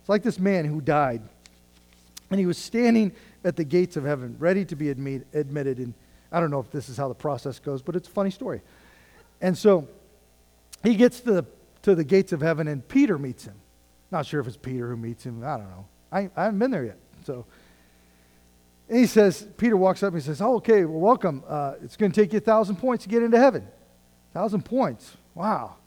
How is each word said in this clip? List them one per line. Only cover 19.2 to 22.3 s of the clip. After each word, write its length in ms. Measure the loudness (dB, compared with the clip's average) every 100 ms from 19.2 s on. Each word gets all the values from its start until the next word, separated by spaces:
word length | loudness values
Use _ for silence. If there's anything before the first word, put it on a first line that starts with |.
| 6 4 -10 -2
Peter 200 | 2 4
walks 260 | 4 2
up 120 | -2
and 60 | -2
he 60 | -6
says, 140 | -2
"Oh, 160 | 0 0
okay, 280 | 4 4
well, 140 | 4 2
welcome. 460 | 2 4 2 -4 -8
Uh, 280 | -6 -6 -8
it's 140 | -16 -2
gonna 160 | 0
take 200 | 2 2